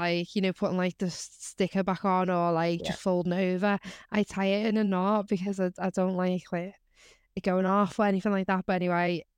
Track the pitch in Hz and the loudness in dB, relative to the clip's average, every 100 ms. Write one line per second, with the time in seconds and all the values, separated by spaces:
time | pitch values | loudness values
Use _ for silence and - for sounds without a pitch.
0 | 175 175 175 208 190 - 196 180 180 - | 0 0 -2 0 0 0 -2 0 -2 -2
1 | 185 - - - - - 185 196 190 180 | -4 -6 -12 -14 -10 -2 -2 0 -2 0
2 | 196 185 185 180 175 165 170 170 165 175 | 0 2 2 2 2 2 0 -2 -4 -4
3 | 196 180 175 180 185 185 208 202 185 - | 0 0 0 0 0 0 0 0 -4 -18
4 | - 214 202 196 196 202 226 220 208 185 | -6 -2 -2 0 0 0 2 2 2 0
5 | 196 214 202 196 196 190 185 180 185 190 | 2 0 0 -2 -2 -2 -2 -2 -4 0
6 | 185 185 185 180 - 175 185 - _ _ | 0 0 0 -2 -4 -6 -6 -12 _ _
7 | - - _ - 196 185 185 202 202 - | -20 -20 _ -6 0 2 4 4 2 2
8 | 208 190 208 196 185 185 196 185 180 175 | 2 2 2 0 0 0 0 0 2 2
9 | 175 175 - | 2 -2 -6